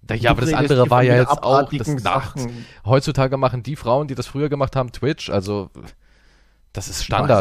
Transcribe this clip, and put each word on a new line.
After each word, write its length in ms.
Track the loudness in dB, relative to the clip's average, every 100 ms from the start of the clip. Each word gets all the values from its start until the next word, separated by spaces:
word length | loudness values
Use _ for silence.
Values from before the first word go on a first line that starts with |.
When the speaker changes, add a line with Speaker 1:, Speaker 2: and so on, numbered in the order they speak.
Speaker 1:
Da, 120 | -6
ja, 160 | -2 2
Speaker 2:
Du 20 |
Speaker 1:
aber 100 | 2
das 80 | 2
Speaker 2:
redest 80 | 0
Speaker 1:
andere 180 | 2 4
Speaker 2:
hier 80 | 4
Speaker 1:
war 100 | 4
Speaker 2:
von 60 | 6
Speaker 1:
ja 80 |
Speaker 2:
den 60 | 4
Speaker 1:
jetzt 220 | 4 2
auch, 300 | 2 2 2
Speaker 2:
abartigen 60 | -4
Speaker 1:
das, 180 | -4 -2
na, 180 | 0 -2
Speaker 2:
Sachen. 420 | -4 -8 -10 -10 -18 -12
Speaker 1:
heutzutage 520 | 0 2 2 0 0 0
machen 240 | -2 -2
die 140 | -8 -8
Frauen, 300 | 0 0 0
die 80 |
das 120 | -6 -8
früher 240 | -4 -4
gemacht 260 | -2 -2 -2
haben, 160 | -4
Twitch, 380 | -4 -4 -4 -4
also 400 | -4 -2 -6 -6 -14 -20 -20 _ _ _ _ _ _ _
das 140 | -12 -10
ist 160 | -10
Standard, 360 | -2 -2 4 2